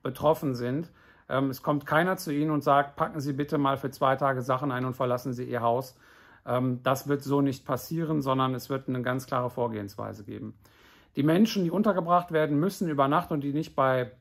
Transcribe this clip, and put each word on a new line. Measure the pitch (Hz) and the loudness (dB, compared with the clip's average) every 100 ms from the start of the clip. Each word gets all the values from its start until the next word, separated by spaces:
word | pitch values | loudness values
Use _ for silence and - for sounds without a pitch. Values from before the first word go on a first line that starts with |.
betroffen | 135 127 147 160 151 | -8 0 2 2 0
sind. | 120 120 139 170 _ - - - | -2 -2 -4 -6 _ -20 -20 -4
Ähm, | 131 135 | 0 0
es | 127 | -2
kommt | - 147 | -2 -2
keiner | 139 151 180 185 | 2 2 2 0
zu | 160 | -2
Ihnen | 143 156 | -2 0
und | 147 | 0
sagt, | 143 143 143 - | 4 4 4 -2
„Packen | 160 156 | -4 -2
Sie | 139 | -4
bitte | 135 143 147 | -4 -2 0
mal | 139 135 | 0 0
für | 135 | -4
zwei | - 135 135 | 0 2 2
Tage | 143 127 | 0 0
Sachen | 127 127 143 | -2 -2 0
ein | 123 127 | -2 -4
und | |
verlassen | 123 127 123 135 | -2 0 0 -2
Sie | 120 | -6
Ihr | 123 120 | -4 -2
Haus.“ | 117 120 131 - - - - - - | 2 0 -2 -16 -20 -20 -20 -18 -4
Ähm, | 123 127 123 | 0 0 0
das | 131 135 139 | 0 0 0
wird | 143 | -2
so | 135 143 | 2 2
nicht | 139 135 - | 2 -2 -4
passieren, | 131 - 165 170 156 | -6 -4 -4 0 0
sondern | 135 131 131 | 0 2 0
es | 127 - | -2 -4
wird | 135 131 | -6 -4
eine | 127 | -4
ganz | 127 131 131 | -2 -4 -2
klare | 127 123 | -2 -2
Vorgehensweise | 127 120 110 101 - 107 107 | -2 -2 -2 -8 -8 -10 -10
geben. | 104 104 107 - - _ - - _ | -12 -10 -12 -14 -20 _ -20 -20 _
Die | - | 0
Menschen, | 143 170 220 202 | 2 4 4 2
die | 170 | 0
untergebracht | 175 214 185 170 175 175 | 2 2 0 2 2 2
werden | 160 156 147 | 0 2 2
müssen | 185 - 175 | 0 0 -2
über | 139 135 | 2 4
Nacht | 151 - | 2 0
und | 156 | -4
die | 139 | -2
nicht | 143 156 - | -4 -4 2
bei | 135 131 120 - | 2 2 -2 -8